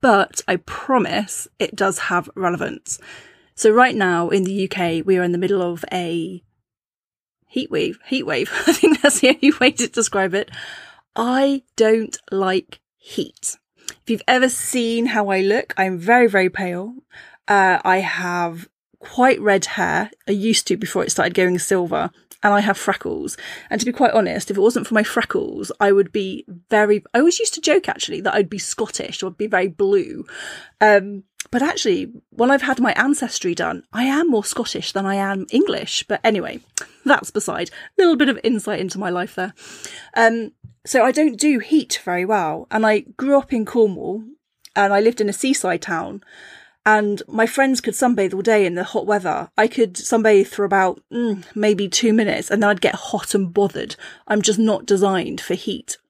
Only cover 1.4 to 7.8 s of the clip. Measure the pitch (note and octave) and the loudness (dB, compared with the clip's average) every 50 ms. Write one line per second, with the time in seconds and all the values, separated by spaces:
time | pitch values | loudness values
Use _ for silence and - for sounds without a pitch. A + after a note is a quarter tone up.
1.4 | - - _ _ - - - G3 G3+ F#3+ F3+ - - - F#3 F3 D#3+ - - - | -14 -16 _ _ -6 -6 -2 -2 -2 -2 -2 -2 -6 -2 -2 -2 -4 -4 -10 -4
2.4 | F#3+ F3 F3 F3 - - - - _ - - - - - - - - - _ _ | -4 -2 -2 -2 -6 -8 -8 -10 _ -12 -12 -12 -12 -20 -20 -20 -20 -20 _ _
3.4 | _ _ _ - - A3 G#3+ A#3 B3 B3+ - A3 G3 F3+ F3 E3+ E3+ - - G3 | _ _ _ 2 2 4 6 6 6 4 4 0 0 2 2 0 0 0 0 0
4.4 | F#3+ F#3 G3 G3+ F#3+ F#3+ - F#3+ F3+ E3+ E3 E3 D#3+ G3 F#3+ F#3 F3+ F3 F3 F3 | 0 0 -2 -4 -4 -4 -4 -4 -2 -2 -2 -2 0 2 2 2 2 0 0 0
5.4 | F#3 F#3 G3+ F#3+ F3+ F3 F3 E3 - - - F#3 F3 E3+ E3+ E3+ E3 F3 F#3+ F3 | 0 0 0 0 0 -2 -4 -6 -8 -8 -6 -6 -6 -4 -6 -6 -6 -8 -10 -14
6.4 | _ _ _ _ _ _ _ _ _ _ _ _ _ _ _ _ _ _ _ _ | _ _ _ _ _ _ _ _ _ _ _ _ _ _ _ _ _ _ _ _
7.4 | _ _ - - B3+ - - - | _ _ -6 -6 -6 -4 -4 -4